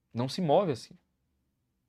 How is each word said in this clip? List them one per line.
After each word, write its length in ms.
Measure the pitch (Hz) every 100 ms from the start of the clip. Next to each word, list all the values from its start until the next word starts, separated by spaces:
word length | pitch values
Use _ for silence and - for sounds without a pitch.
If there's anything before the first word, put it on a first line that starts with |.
| _
Não 140 | 117 131
se 140 | -
move 300 | 160 165 190
assim. 260 | 120 - - _ _ _ _ _ _ _ _